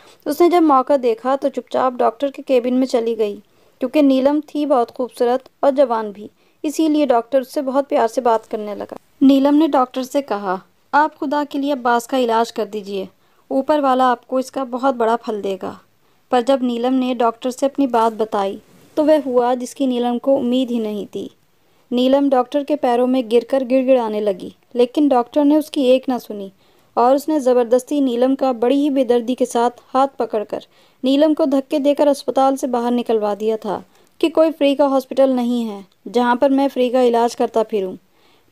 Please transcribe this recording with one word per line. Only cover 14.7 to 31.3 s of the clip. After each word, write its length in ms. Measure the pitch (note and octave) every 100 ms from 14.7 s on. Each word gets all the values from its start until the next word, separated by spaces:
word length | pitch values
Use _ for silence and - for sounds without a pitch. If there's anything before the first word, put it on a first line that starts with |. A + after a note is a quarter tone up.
| A#3+ C4+
बड़ा 220 | B3 A3+ A#3
फल 260 | A#3 G#3+
देगा।" 380 | G3 F#3 G3 G3 _ _ _ _ -
पर 100 | B3+
जब 220 | A#3+ C4+
नीलम 300 | B3 A#3 B3
ने 220 | C4 B3+
डॉक्टर 360 | A#3+ A#3 A#3+ C4
से 160 | B3 C#4
अपनी 200 | C#4+ C#4
बात 260 | A#3 A3+
बताई, 500 | G#3+ A3 G#3 G3 G#3+ _ _ _ -
तो 80 |
वह 180 | D4+ D#4
हुआ 320 | C4+ B3 A#3+
जिसकी 320 | B3+ B3 - C4
नीलम 320 | A#3+ A#3+ A#3+
को 180 | C4+ C#4
उम्मीद 340 | A#3+ B3+ B3
ही 80 | A#3
नहीं 280 | G#3+ G#3 F#3+
थी। 240 | G3 B3+ _ _ _ _ _ -
नीलम 360 | A#3+ B3+ C4+ C#4+
डॉक्टर 360 | C4 B3 D4
के 120 | C#4 D4
पैरों 300 | B3+ A#3+ B3+
में 220 | C4 A3
गिरकर 360 | A#3 A#3 C4+
गिड़गिड़ाने 560 | B3 C4 C4 C4 A3 G#3+
लगी, 340 | G#3 F#3 F#3+ - _
लेकिन 340 | A#3+ B3 - D4
डॉक्टर 360 | B3+ A#3+ D4+
ने 120 | C#4+ D4+
उसकी 280 | D4 D#4
एक 240 | B3+ B3+ C4
ना 100 | B3
सुनी 340 | - G#3 G3 - _ _ _ -
और 180 | A#3+
उसने 260 | C#4 D4 D#4
ज़बरदस्ती 600 | B3 B3 A#3 B3 B3 D4
नीलम 340 | C4+ A#3 B3+
का 180 | C4+ C4
बड़ी 240 | A#3+ A#3+ C#4+
ही 140 | D4
बेदर्दी 440 | C4+ A#3 A#3+ A#3
के 120 | B3 B3+
साथ 240 | A#3+ A#3+ - _
हाथ 200 | C4 C4+ -
पकड़कर 480 | A#3 A3 G#3 - - _ _ _
नीलम 300 | B3+ C#4 D#4